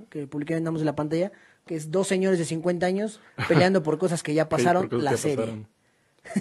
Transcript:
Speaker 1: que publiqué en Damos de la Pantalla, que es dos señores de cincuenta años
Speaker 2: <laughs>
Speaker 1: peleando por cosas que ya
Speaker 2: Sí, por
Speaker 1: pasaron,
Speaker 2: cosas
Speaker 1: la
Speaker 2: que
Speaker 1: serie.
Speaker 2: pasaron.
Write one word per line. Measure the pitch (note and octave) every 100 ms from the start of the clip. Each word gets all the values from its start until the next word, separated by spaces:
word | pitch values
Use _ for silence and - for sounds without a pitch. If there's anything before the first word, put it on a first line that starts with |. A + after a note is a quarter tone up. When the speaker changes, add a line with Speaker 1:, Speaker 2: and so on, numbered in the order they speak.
| A3
Speaker 1:
que | D#3 C#3
publiqué | D3 D3
en | E3
Damos | E3 E3
de |
la | D#3
Pantalla, | D3 D3+ D#3+ G3 - - _ -
que |
es | E3 D#3
dos | F3+ F#3+
señores | F#3+ F#3+ F3+
de |
cincuenta | D#3 E3 F3 F3+ F3+
años | F#3+ G#3+ - - -
Speaker 2:
<laughs> | -
Speaker 1:
peleando | E3+ F3+ F#3+
por | D3+ D#3
cosas | F3+ E3
que | -
ya | D3+
Speaker 2:
Sí, | D#3
por | D#3
Speaker 1:
pasaron, | C3 F3 F#3+
Speaker 2:
cosas | A#2+
Speaker 1:
la | C#3+
Speaker 2:
que | A#2+
Speaker 1:
serie. | D#3 C3+
Speaker 2:
pasaron. | A2+ A2 G#2+ _ _ _ _ _ - -